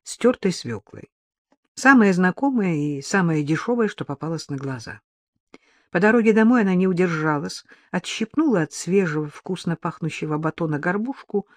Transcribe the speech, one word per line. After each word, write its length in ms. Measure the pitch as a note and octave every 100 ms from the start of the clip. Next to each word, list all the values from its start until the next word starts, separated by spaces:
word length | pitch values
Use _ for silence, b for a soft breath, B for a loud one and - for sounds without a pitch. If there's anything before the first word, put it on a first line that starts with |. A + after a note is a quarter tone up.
с 120 | - -
тертой 360 | A#3 B3 F#3+
свеклой. 580 | E3+ A#2+ A2 - - - _ _ _ _ _ _
Самое 380 | - C4 C4 G3+
знакомое 600 | F3+ F#3 - C#4 B3+ F#3+
и 280 | D#3 D3 C#3
самое 400 | - G3+ F3 D#3
дешевое, 460 | C#3+ D#3 - A#3+ G#3+
что 160 | -
попалось 440 | D3 C#3+ D#3 D#3+ -
на 80 | C#3
глаза. 440 | C3+ B2+ - A2 _ _ _ _ _ b b b b
По 80 | F3
дороге 340 | G#3 A#3+ A3
домой 280 | G#3+ A3 B3
она 120 | G3 F3+
не 100 | F#3+
удержалась, 800 | F3 F#3 D#3+ D#3 D3 F#3 - b b b
отщипнула 720 | F#3 - - A3 - D#4+ G3
от 100 | D3+
свежего, 560 | - - G3 F3+ D3+ D3
вкусно 460 | - - F#3 -
пахнущего 640 | E3 E3 - D#3+ - D#3 D3+
батона 400 | D#3+ - E3 D3
горбушку 680 | F3 G3+ A#3 - - G3+ -